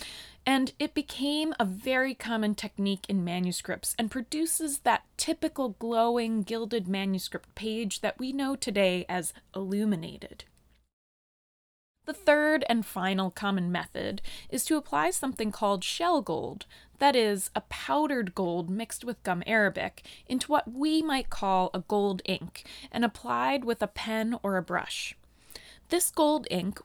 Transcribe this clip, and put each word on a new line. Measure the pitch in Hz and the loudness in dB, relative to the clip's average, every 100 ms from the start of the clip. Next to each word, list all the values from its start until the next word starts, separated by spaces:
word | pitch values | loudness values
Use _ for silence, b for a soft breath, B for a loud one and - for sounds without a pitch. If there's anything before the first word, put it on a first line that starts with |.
| B B B B 254 | B B B B 0
And | 269 262 - | 2 2 -2
it | 302 | -4
became | 302 - - 285 302 311 294 | -2 -4 -2 -2 0 -2 0
a | |
very | 202 190 262 262 262 | -2 -2 0 0 0
common | 247 220 226 214 | -2 -4 0 0
technique | 202 214 - 196 196 - | -2 -6 -2 -2 -2 -2
in | 196 | -2
manuscripts | 175 175 180 175 - 185 - - | 0 0 -2 -4 -6 -6 -6 -4
and | 220 | -4
produces | 262 233 311 330 - 311 277 | -4 -4 -2 0 0 -2 -2
that | - - - - | 2 0 0 -6
typical | - 320 311 - 254 190 | -2 0 -2 -2 -4 -2
glowing, | 233 233 233 240 226 220 | 0 4 4 4 2 0
gilded | 185 226 220 233 180 | 0 -2 -2 -2 0
manuscript | 190 196 190 - 170 - | 0 0 -2 -2 -8 -10
page | - 220 220 214 - | -8 -4 -2 -4 -2
that | 214 - | -4 -2
we | 254 | -4
know | 269 269 | -2 -2
today | - - 202 190 180 - | -2 -2 2 4 2 -2
as | 180 - - B | -4 -4 -8 B
illuminated. | 190 190 202 214 180 170 - - - - _ _ _ _ _ _ _ _ _ _ _ _ _ _ _ - | -8 -2 0 2 0 -2 -12 -14 -16 -20 _ _ _ _ _ _ _ _ _ _ _ _ _ _ _ -12
The | |
third | 302 - 294 302 311 - | 0 6 6 6 4 4
and | 233 | 0
final | - 190 190 190 190 | 0 -2 0 2 0
common | - 202 196 175 | 0 0 2 2
method | 175 156 - - 196 B B B | 0 -4 -4 -4 -2 B B B
is | 262 - | -4 0
to | 311 | 0
apply | - 285 320 | 2 0 2
something | 370 269 - 220 | 0 -2 -2 -4
called | - 202 196 | 0 0 2
shell | - - 339 311 | 0 0 2 2
gold, | 196 147 - 139 - B B - | 2 -2 -4 -8 -16 B B 2
that | 285 262 | 4 6
is, | 220 196 - 214 | 4 2 -2 -6
a | |
powdered | - - - 277 302 262 185 | -6 -8 0 2 2 2 -2
gold | - 175 175 170 | -2 -2 0 -2
mixed | 196 226 - | -4 -6 -8
with | 240 - | -8 -6
gum | 202 175 - | -2 -2 2
arabic, | 220 202 - - - - B B | 4 4 2 -6 -8 -20 B B
into | 254 - | -4 2
what | 294 220 | 2 2
we | 254 311 311 | 0 2 2
might | 311 269 - | 2 0 -2
call | - 196 185 185 | -2 2 2 2
a | 185 | -2
gold | - 208 202 185 - | 0 2 2 0 -2
ink | 185 170 - - B 277 | -4 -4 -14 -18 B -8
and | 226 233 | -2 -2
applied | - 240 240 254 277 | -2 -4 0 2 0
with | 233 226 | 0 -2
a | 202 | -2
pen | - 220 220 226 240 | -4 -4 -2 -2 -2
or | 202 190 | 0 0
a | |
brush. | 175 175 - - - - - B B B B B B | 0 -2 -4 -6 -8 -12 -20 B B B B B B
This | 349 - | 0 2
gold | - 302 302 - | 2 4 4 0
ink | 180 180 - | -2 -2 -6